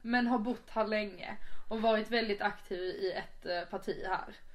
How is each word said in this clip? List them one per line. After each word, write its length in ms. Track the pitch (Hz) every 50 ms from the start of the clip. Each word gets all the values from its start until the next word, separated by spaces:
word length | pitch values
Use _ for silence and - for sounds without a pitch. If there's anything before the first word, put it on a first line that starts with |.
men 240 | - 226 240 247 240
har 120 | 240 247 226
bott 320 | 208 247 233 - - -
här 160 | - 226 214
länge 500 | 214 214 214 208 202 180 170 - - 214 - - - - - - -
och 140 | 220 220
varit 280 | 220 226 220 220 214 220
väldigt 320 | 233 233 226 214 202 -
aktiv 360 | 208 202 202 - - - 190 180
i 320 | 185 185 - 180 190 185
ett, 340 | - 190 190 - - - -
eh, 160 | 165 175 175 165 -
parti 260 | 202 190 - 208 - - 185
här. 280 | 190 185 - - 214 208 - - -